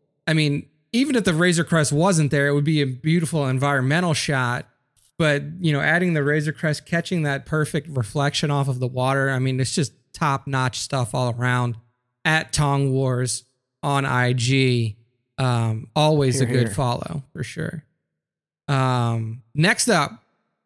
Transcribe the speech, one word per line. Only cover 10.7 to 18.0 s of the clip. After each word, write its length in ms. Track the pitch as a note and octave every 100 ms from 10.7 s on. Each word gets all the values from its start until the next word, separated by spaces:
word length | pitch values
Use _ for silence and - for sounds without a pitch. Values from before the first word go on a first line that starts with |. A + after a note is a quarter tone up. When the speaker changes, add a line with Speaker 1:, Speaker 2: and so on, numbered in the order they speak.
| -
Speaker 1:
stuff 340 | - C#3 A#2+
all 200 | C3+ B2 A#2+
around. 380 | B2 B2 A#2+ A2+ - _ _ _
At 300 | D#3+ D#3+ -
Tong 380 | - D3 C#3 C#3
Wars 500 | C3 C3+ B2 B2 - - _ _ _
on 240 | D3 C#3 C#3
I 260 | B2 B2
G. 640 | B2 A#2+ C3+ C3 B2 A2+ - _ _ _ -
Um, 500 | B2+ A#2+ A2+ A2 -
always 460 | D#3 D3+ D#3 C3+ C3
Speaker 2:
Hear, 80 | A#2+
Speaker 1:
a 40 |
good 160 | B2 A2+
Speaker 2:
hear. 60 |
Speaker 1:
follow, 500 | - B2 A#2+ - D#3 -
for 100 | -
sure. 400 | - D#3+ D#3 D#3 - _